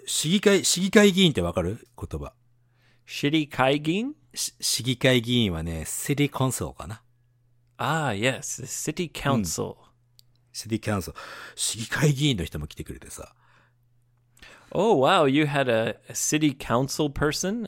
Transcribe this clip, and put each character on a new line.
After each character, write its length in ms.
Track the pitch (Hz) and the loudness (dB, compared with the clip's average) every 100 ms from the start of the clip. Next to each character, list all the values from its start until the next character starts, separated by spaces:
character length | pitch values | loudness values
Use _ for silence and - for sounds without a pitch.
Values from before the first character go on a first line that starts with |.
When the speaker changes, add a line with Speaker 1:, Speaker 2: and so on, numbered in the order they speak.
| - | -6
Speaker 1:
市 240 | - 151 | -4 0
議 120 | 202 | 4
会、 240 | 202 190 - | 4 4 2
市 160 | 175 | 0
議 100 | 190 | 2
会 200 | 214 208 | 6 6
議 120 | 185 | 6
員 80 | 180 | 4
っ 20 | |
て 80 | 107 | 2
わ 120 | 85 | -2
か 80 | 90 | -2
る？ 260 | 87 117 - - | -2 -4 -12 -14
言 220 | - 76 | -10 -10
葉。 140 | 71 - _ _ _ _ _ _ - | -12 -16 _ _ _ _ _ _ -14
Speaker 2:
市 240 | - 147 | -4 0
議 160 | 156 147 | 0 0
会 320 | - 131 147 | 0 2 2
議 120 | 151 190 | 0 -2
員？ 180 | 269 - _ - | -4 -10 _ -8
Speaker 1:
し-、 180 | - - | -8 -6
市 240 | - - | -4 -2
議 140 | 120 120 | -2 2
会 240 | 131 127 | 4 4
議 140 | 113 123 | 2 2
員 160 | 104 | 2
は 80 | 82 | -2
ね、 220 | 82 80 - | -4 -6 -8
シ 300 | - - 143 | -6 -2 0
テ 100 | 147 | 0
ィ 40 | |
カ 160 | - 131 | 0 -2
ウ 40 | |
ン 20 | |
シ 100 | - | -2
ル 120 | 80 | -6
か 140 | - 82 | -10 -14
な。 140 | 110 _ _ _ _ _ _ _ - | -14 _ _ _ _ _ _ _ -6
Speaker 2:
Ah, 320 | 123 160 143 101 | -4 -2 -2 0
yes, 420 | 127 120 - - | -2 -2 -6 -10
the 60 | 113 | -10
city 440 | - - 156 165 | -8 -6 -6 -6
council. 600 | - 147 113 85 - 95 | -4 0 0 0 -4 -6
Speaker 1:
う 0 | |
ん。 20 | - _ _ _ _ _ _ _ | -10 _ _ _ _ _ _ _
シ 160 | - 107 | -12 -4
テ 80 | 110 | -4
ィ 40 | |
カ 160 | 110 101 | -2 -4
ウ 40 | |
ン 20 | |
シ 80 | 82 | -4
ル。 40 | - - - - - | -10 -16 -16 -14 -6
市 220 | - 107 | -6 -6
議 100 | 113 | -4
会 260 | - 151 | 2 2
議 180 | 131 147 | 4 2
員 60 | 104 | 0
の 60 | |
人 160 | 80 78 | -2 -6
も 60 | 76 | -10
来 60 | - | -10
て 80 | |
く 80 | - | -12
れ 60 | - | -14
て 100 | - | -14
さ。 220 | - - _ _ _ _ _ _ _ _ _ _ _ - - - 156 | -16 -16 _ _ _ _ _ _ _ _ _ _ _ -20 -20 -6 0
Speaker 2:
Oh, 200 | 226 156 | 4 6
wow, 320 | 139 190 143 | 6 6 6
you 160 | 143 151 | 4 2
had 240 | 143 127 | 2 2
a, 280 | 110 113 - - | 2 0 -4 -10
a 60 | - | -6
city 360 | - 156 151 - | 0 2 2 0
council 500 | - 117 139 - 151 | 0 0 0 -2 -2
person 600 | - 147 - 185 233 | 0 -2 0 -4 -4